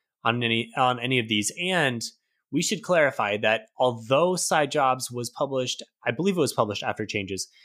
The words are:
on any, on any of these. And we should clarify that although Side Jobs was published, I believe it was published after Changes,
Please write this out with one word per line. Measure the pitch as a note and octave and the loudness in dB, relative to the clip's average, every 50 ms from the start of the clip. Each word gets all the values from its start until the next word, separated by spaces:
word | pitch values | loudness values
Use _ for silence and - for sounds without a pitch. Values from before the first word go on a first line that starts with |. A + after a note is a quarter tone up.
| _ _ _ _ - | _ _ _ _ -2
on | A#2 A#2 A#2+ | 0 0 0
any, | A#2+ A#2 A2+ A2+ A#2 - - | 0 0 0 0 -2 -2 0
on | - C3 B2+ B2+ A#2+ | 0 2 2 2 0
any | A#2 B2 C3 B2+ | -2 -2 0 0
of | A2+ A2 | 0 0
these. | A2 G#2 G#2 - - - | 0 0 0 -2 -4 -6
And | F3 F3+ F#3 F3 D#3 C3+ B2 A#2 - - - _ _ _ _ _ _ _ | -4 -2 0 0 0 0 0 -2 -6 -10 -12 _ _ _ _ _ _ _
we | - D3 F3 | -4 -2 -2
should | - A3 E3+ | -2 -4 -4
clarify | - - F3+ E3+ D3+ C3+ B2+ - A#2 G#2 G#2 G#2+ | -2 0 2 4 4 2 2 0 0 0 0 0
that | A2+ A2 A2 A2+ A2 - _ - | 2 2 2 2 -2 -6 _ 0
although | C3 B2+ A#2+ A2+ A2+ A2+ C3 C#3+ E3+ F3+ F#3 | 2 2 0 0 -2 2 2 4 4 4 2
Side | E3+ - - F3+ D#3+ D3 C#3 | 0 -2 0 2 2 2 2
Jobs | - D3+ C#3 C3 C3 C3 B2+ - | 2 2 2 2 2 0 -2 -8
was | B2 A#2+ A#2+ A#2 | -6 -6 -6 -6
published, | - - D3 C#3 C#3 C3 B2+ B2+ - - - - _ _ - | -4 -4 -4 -2 0 -2 -2 -2 -4 -8 -10 -18 _ _ -4
I | B2 | -4
believe | A#2 A2 E3 G3+ F#3+ | -2 0 0 0 2
it | F3 | 2
was | C#3+ B2 | 2 2
published | - - A#2+ G#2 G2+ - | 2 2 0 0 0 -4
after | - B2 G#2 - A2 | -4 -4 -4 -4 -4
Changes, | G#2 - G#2+ G2 F#2+ G2 F#2+ - - _ _ _ | -4 -4 -4 -4 -4 -6 -6 -8 -10 _ _ _